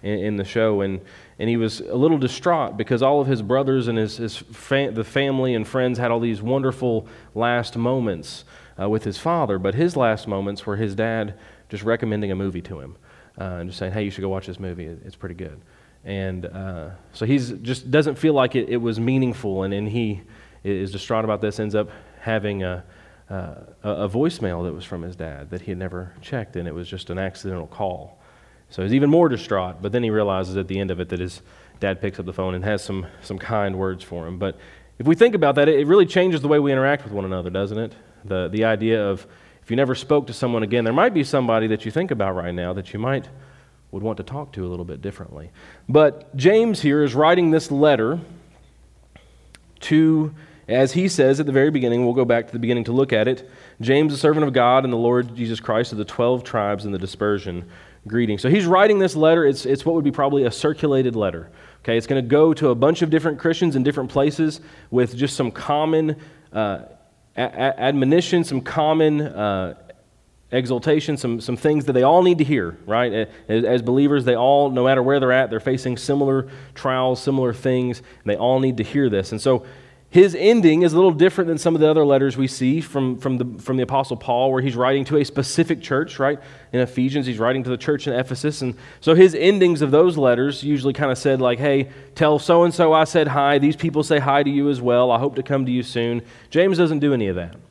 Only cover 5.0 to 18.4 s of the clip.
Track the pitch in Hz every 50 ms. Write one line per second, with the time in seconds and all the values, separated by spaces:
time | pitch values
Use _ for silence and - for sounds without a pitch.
5 | 110 - - 139 139 139 135 131 131 131 123 113 107 107 - 131 127 127 123 113
6 | 120 117 117 117 117 120 113 98 104 113 131 139 131 135 123 131 127 123 113 110
7 | 110 - - - - - _ 107 113 120 120 120 117 - - 117 117 120 131 135
8 | 120 110 92 82 80 - - - - _ - - - - - - 92 104 107 110
9 | - 107 95 - - 160 170 170 151 107 101 95 92 98 98 117 165 180 165 143
10 | 127 113 110 104 - 113 101 98 98 98 101 101 - - 101 101 113 104 98 98
11 | 110 113 113 113 107 101 98 - - - - _ _ _ - 101 98 113 117 117
12 | - 110 107 104 104 98 95 92 98 98 87 87 85 - 92 76 67 69 85 _
13 | _ _ _ - - _ _ - 95 95 90 87 85 90 92 - 101 92 92 110
14 | 104 101 95 - 95 98 95 95 95 - 90 87 98 90 87 87 85 78 85 -
15 | - 98 - _ - 92 87 90 92 78 71 - - _ _ _ _ _ _ _
16 | _ - 98 98 95 95 92 90 90 87 82 95 95 95 92 85 80 85 92 -
17 | _ _ _ - 110 110 135 143 123 120 113 92 107 117 127 127 - 131 127 151
18 | 151 151 139 135 - 160 151 139